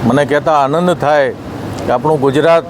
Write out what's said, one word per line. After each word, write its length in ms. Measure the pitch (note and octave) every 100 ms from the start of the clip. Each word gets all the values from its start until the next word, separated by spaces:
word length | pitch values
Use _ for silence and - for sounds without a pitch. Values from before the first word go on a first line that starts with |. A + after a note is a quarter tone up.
મને 220 | B2 C3 C#3+
કહેતા 260 | D3 C#3+
આનંદ 420 | D3+ C3+ D3+ F3+
થાય 380 | E3 C#3 D3+ C3+ G#2 - - - - -
કે 60 |
આપણું 280 | D3+ D3 D#3
ગુજરાત 440 | C3+ C3+ D3+ E3 C3